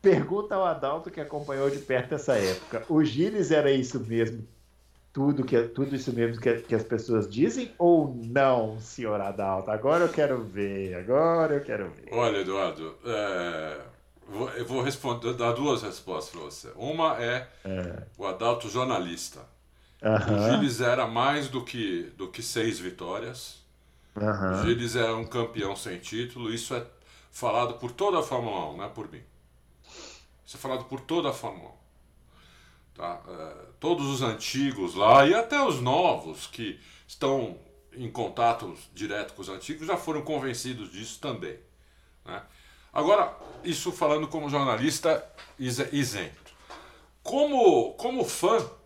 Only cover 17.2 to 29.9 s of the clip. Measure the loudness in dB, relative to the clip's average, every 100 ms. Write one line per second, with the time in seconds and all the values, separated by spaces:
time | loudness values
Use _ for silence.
17.2 | -2 -4 -6 -14 -8 -6 -6 -10 -14 -8
18.2 | -6 0 0 0 -2 -2 0 -2 -4 -8
19.2 | -10 -14 -20 _ _ _ _ _ 2 2
20.2 | 2 2 4 4 2 2 2 2 2 2
21.2 | 2 2 -4 -6 -8 -6 -4 -4 -8 -10
22.2 | -12 -8 -4 0 0 -2 -8 -8 -6 -6
23.2 | -8 -12 -16 -20 _ _ _ _ _ -2
24.2 | -2 0 0 2 2 0 0 0 0 -2
25.2 | -4 -4 -4 -4 -4 -6 -8 -10 -8 -6
26.2 | -6 -8 -6 -6 -4 -6 -8 -20 _ -20
27.2 | _ -4 0 2 0 -2 -10 -2 2 2
28.2 | 0 -2 -2 -4 -6 -8 -10 -10 -14 -16
29.2 | -20 _ _ _ _ _ -20